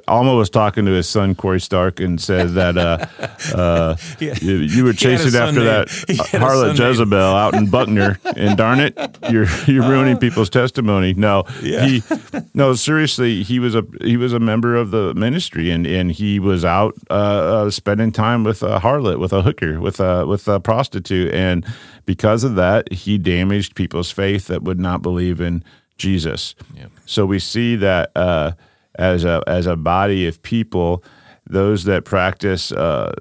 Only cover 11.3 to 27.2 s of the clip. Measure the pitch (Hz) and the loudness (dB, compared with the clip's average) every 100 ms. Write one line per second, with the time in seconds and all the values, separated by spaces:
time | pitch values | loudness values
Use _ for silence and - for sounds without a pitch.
11.3 | 98 90 - 131 - 135 127 - 320 - | 2 0 -6 -4 0 2 0 -2 -6 -6
12.3 | 277 - - 139 127 - 156 151 - 120 | -12 -6 0 2 2 0 0 0 0 0
13.3 | 104 95 127 120 113 107 - - 120 123 | 0 -2 -2 0 0 -4 -4 -2 0 0
14.3 | 120 113 110 120 120 110 110 95 85 110 | 0 0 0 2 0 0 0 -2 -2 -2
15.3 | 160 - 82 82 85 85 92 90 85 104 | -2 -4 -4 -2 0 0 0 -2 -2 -2
16.3 | 101 95 92 78 92 107 - - 101 104 | 0 0 0 2 2 0 -4 -4 -2 0
17.3 | 101 80 107 104 - - 104 113 110 107 | 0 0 0 0 -2 -2 0 0 0 0
18.3 | 120 110 104 101 104 113 147 113 69 90 | 2 0 -2 -2 -2 0 0 -2 -2 0
19.3 | 98 92 - 80 80 87 - 92 90 76 | 0 0 0 -4 -4 -6 -2 0 0 0
20.3 | 98 - 98 98 113 135 104 - 92 90 | -2 -2 -2 -2 -4 -4 -6 -4 -2 -2
21.3 | 80 92 87 87 - - - - 92 107 | -2 0 -2 -4 -12 -16 -12 -6 0 2
22.3 | 113 131 98 90 107 - 90 - 104 90 | 2 0 2 2 2 -2 -8 -2 -2 0
23.3 | 87 95 101 98 - 90 85 87 - 98 | 0 0 -2 -4 -6 -4 -4 -6 -2 -2
24.3 | 101 - 90 87 90 90 87 87 90 90 | -2 -4 -6 -4 -4 -2 -2 -2 -2 -2
25.3 | 85 87 85 - _ _ - 98 95 80 | -2 -4 -4 -8 _ _ -8 -2 -2 -2
26.3 | 52 - - - - - _ - - | -6 -10 -12 -20 -20 -20 _ -6 -2